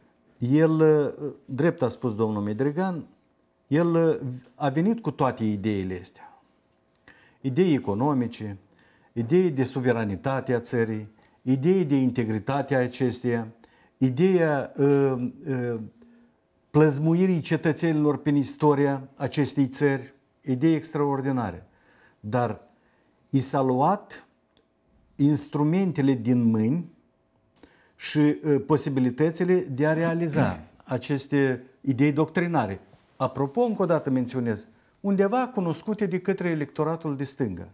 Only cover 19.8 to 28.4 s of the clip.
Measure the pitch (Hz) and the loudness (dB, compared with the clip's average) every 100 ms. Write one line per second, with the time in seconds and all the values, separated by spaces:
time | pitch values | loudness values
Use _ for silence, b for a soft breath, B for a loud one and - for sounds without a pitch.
19.8 | 143 135 117 - _ _ - 127 160 156 | 0 0 -6 -20 _ _ -4 0 2 2
20.8 | 156 147 143 135 135 131 107 90 - b | -2 -2 -2 -2 -2 -2 -4 -6 -16 b
21.8 | b b b b 104 123 220 208 - b | b b b b -4 -2 -2 -4 -14 b
22.8 | b b b b _ 139 123 143 131 127 | b b b b _ -2 0 0 2 2
23.8 | 151 208 - - - _ _ _ _ _ | 2 0 -4 -20 -20 _ _ _ _ _
24.8 | _ _ _ - 143 143 - 151 147 180 | _ _ _ 0 0 0 -2 -2 0 0
25.8 | 190 147 135 131 113 123 117 110 110 165 | 0 0 0 2 2 2 4 2 2 -2
26.8 | 165 - _ _ _ _ _ _ b b | -6 -14 _ _ _ _ _ _ b b
27.8 | b b - 151 147 147 | b b -4 2 2 2